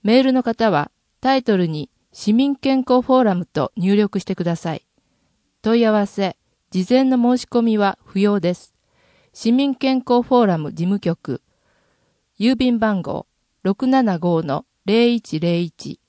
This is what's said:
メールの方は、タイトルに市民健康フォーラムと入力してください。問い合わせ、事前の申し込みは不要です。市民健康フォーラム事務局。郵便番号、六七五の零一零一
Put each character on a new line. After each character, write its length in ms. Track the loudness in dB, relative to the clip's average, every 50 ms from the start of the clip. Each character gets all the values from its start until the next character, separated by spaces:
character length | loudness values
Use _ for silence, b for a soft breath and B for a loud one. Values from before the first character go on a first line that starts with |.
メ 160 | 2 4 4 4
ー 40 |
ル 100 | 4 4
の 100 | 0 0
方 280 | 0 -2 -2 0 0 0
は、 200 | 0 0 -2 -4 _ _ _ _ _ _
タ 160 | -2 0 0
イ 60 | 0
ト 160 | 0 0 0 0
ル 80 | 0
に 240 | -2 -4 -8 -12 _ _ _ _ _
市 200 | _ -8 -2 0
民 240 | 2 2 2 0 -2
健 220 | -2 -2 0 0 0
康 240 | 0 2 0 0
フ 160 | 2 2 2 2
ォ 20 |
ー 20 |
ラ 120 | 4 2 0
ム 100 | -2 -4
と 260 | _ _ -4 -4 -4 _
入 200 | -4 0 2 2
力 220 | 2 2 0 -2 -6
し 60 | -6
て 100 | -6 -8
く 100 | -4 -4
だ 120 | -4 -4
さ 200 | -4 -6 -8 -8
い。 100 | -8 _ _ _ _ _ _ _ _ _ _ _ _ _ _ _ _
問 160 | -2 0 2 2
い 60 | 2
合 80 | 2
わ 140 | 2 0 -2
せ、 320 | -2 -4 -6 -6 -6 -6 _ _ _ _ _ _ _
事 160 | -4 -4 0 2
前 160 | 2 2 4
の 140 | 2 2 2
申 180 | 2 2 0
し 80 | 0 -2
込 160 | _ -2 0
み 180 | 0 0 0 0
は 200 | 0 -2 -2 _ _
不 120 | -8 -2 0
要 220 | 0 2 2 0
で 140 | 0 -2 -4
す。 200 | -4 -10 -20 _ _ _ _ _ _ _ _ _ _ _ _ _
市 180 | -6 -2 0
民 220 | 0 2 0 -2 -2
健 220 | _ -2 -2 -2 -2
康 240 | 0 0 0 0
フ 180 | 2 2 2 2
ォ 20 | 4
ー 20 |
ラ 100 | 4 2
ム 140 | 0 -4 -8
事 140 | -6 -4 -2
務 140 | -2 -2 -2
局。 440 | -2 -4 -4 _ _ -10 -10 -10 _ _ _ _ _ _ _ _ _ _ _ _ _ _ _ _ _ _ _ _
郵 180 | 0 0 0
便 220 | 2 0 0 0 0
番 240 | 0 -2 -2 -2
号、 240 | -4 -6 -8 -10 -10 _ _ _ _ _ _ _
六 240 | _ -4 -4 _ 0
七 320 | 2 2 2 2 2 -2 0
五 240 | 0 0 0 0
の 220 | -2 -2 -6 -6 -6 _ _ _ _
零 260 | 0 2 2 4 2
一 260 | 2 -2 _ -6 -6 -2
零 220 | -2 0 0 0
一 400 | -2 -6 _ _ -14 -14 -14 _ _